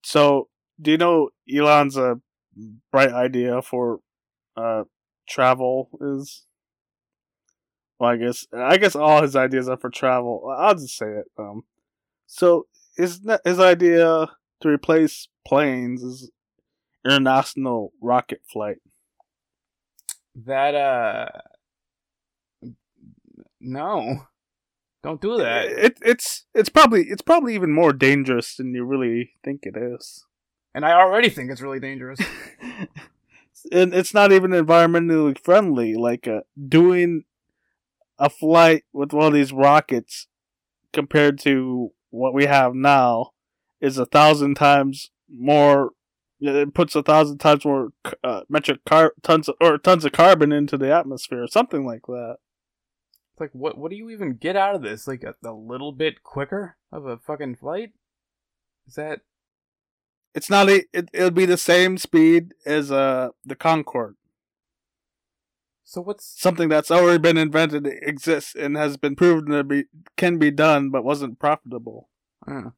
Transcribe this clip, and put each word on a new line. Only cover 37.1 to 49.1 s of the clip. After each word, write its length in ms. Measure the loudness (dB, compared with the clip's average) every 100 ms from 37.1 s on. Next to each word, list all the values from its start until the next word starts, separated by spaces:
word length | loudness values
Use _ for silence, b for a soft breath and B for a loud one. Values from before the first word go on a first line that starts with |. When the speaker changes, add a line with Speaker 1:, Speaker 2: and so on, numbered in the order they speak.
| -4 -10 _ _ _ _ _ _ _ _ _
Speaker 1:
a 100 | -4
flight 540 | -2 2 6 6 4 _
with 200 | -8 -4
one 160 | 0 2
of 60 |
these 180 | 2 0
rockets 760 | 2 4 4 2 -6 -6 -18 -20 _ _ _ _ _ _
compared 460 | -8 -2 2 2 2
to 520 | 0 -2 -2 -6 -8 _ _
what 240 | -4 -4
we 120 | 0 2
have 280 | 4 2
now 560 | 0 2 4 4 0 -4 _ _ _ _ _
is 180 | -6 -4
a 80 | 0
thousand 500 | 4 4 4 0 2
times 560 | 4 4 2 -6 -16 _ _
more. 580 | -8 0 4 6 4 2 _ _ _ _ _
It 340 | -4 -2 -2
puts 220 | -2 -2 -2
a 80 |
thousand 340 | 2 4 2 0
times 260 | 2 2
more, 260 | 0 -4 -6 _ -16 -10
uh, 160 | -8 -8 -6
metric 320 | -6 -4 -6
car-, 300 | 2 4 4